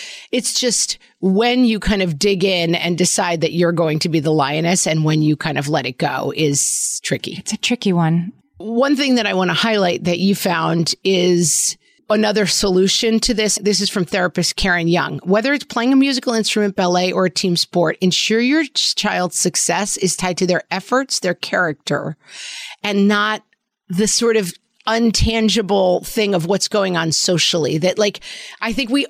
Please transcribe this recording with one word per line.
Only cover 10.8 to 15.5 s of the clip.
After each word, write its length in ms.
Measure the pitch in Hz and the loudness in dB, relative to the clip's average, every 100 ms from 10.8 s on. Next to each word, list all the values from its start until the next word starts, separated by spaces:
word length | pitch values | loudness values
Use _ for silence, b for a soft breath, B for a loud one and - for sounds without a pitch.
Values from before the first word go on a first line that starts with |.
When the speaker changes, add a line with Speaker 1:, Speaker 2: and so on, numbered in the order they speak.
| 160 - | 0 -2
Speaker 1:
is 760 | 190 185 180 175 170 - - - b b - | 0 2 2 2 2 0 -2 -6 b b -2
another 340 | 214 208 208 | 0 2 0
solution 760 | 190 - 202 185 190 - 233 220 | 0 0 2 4 2 2 2 0
to 120 | - | 0
this. 260 | 220 214 - | 0 0 0
This 180 | 196 196 | 0 0
is 80 | 196 | -2
from 160 | 202 | -2
therapist 520 | 175 202 180 - 170 - | -2 -2 -2 0 -2 0
Karen 320 | 196 175 165 | 0 2 2
Young. 300 | 170 139 143 | 2 0 -4
"Whether 300 | 175 202 247 | 0 2 2